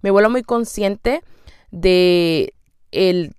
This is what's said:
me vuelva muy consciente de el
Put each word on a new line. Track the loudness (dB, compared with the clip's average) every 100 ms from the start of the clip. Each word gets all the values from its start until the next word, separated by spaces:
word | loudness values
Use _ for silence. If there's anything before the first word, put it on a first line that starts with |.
me | 2
vuelva | 2 4
muy | 0
consciente | -4 -4 -4 -4 -4 -4 -4 -4 -8 -20 -20 -20 _
de | -4 0 2 4 2 0 -2 -4 _ _ _ _
el | -2 0 0 -4